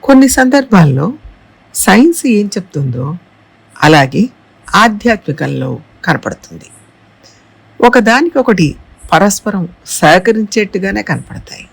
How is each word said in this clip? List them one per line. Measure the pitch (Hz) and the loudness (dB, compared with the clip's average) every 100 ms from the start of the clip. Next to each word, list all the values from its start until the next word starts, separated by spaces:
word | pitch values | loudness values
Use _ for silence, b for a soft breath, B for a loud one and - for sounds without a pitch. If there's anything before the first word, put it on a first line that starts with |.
కొన్ని | - 269 269 | 4 4 4
సందర్భాల్లో | 269 254 277 269 202 156 131 165 302 - - _ _ _ | 2 2 2 2 2 4 2 -2 -6 -16 -20 _ _ _
సైన్స్ | - - 202 302 330 277 | -6 0 4 4 2 0
ఏం | 214 208 | 0 0
చెప్తుందో | 202 180 151 139 120 139 175 _ _ _ _ _ - | -6 -10 -6 -6 -4 -8 -10 _ _ _ _ _ -4
అలాగే | 147 156 131 135 240 _ _ _ - | 2 2 2 -2 -4 _ _ _ -4
ఆధ్యాత్మికంలో | 185 226 208 226 214 - 151 139 139 131 147 - _ | 0 2 0 -2 -2 -4 -8 -6 -6 -6 -10 -14 _
కనపడుతుంది. | - 135 107 95 - 82 - - _ _ _ _ b b b _ _ _ | -4 -4 -4 -12 -16 -20 -20 -20 _ _ _ _ b b b _ _ _
ఒకదానికొకటి | 240 254 214 240 339 277 254 196 156 - - _ - | 2 2 2 0 0 -2 0 0 0 -2 -20 _ -2
పరస్పరం | 165 202 - - 202 170 - - | 0 2 -2 -6 -6 -8 -10 -14
సహకరించేట్టుగానే | - 156 175 190 220 208 - 208 196 185 202 | -2 2 2 2 -4 -4 -4 -4 -4 -6 -6
కనపడతాయి. | 202 135 - - - - - | -6 -8 -8 -16 -18 -20 -20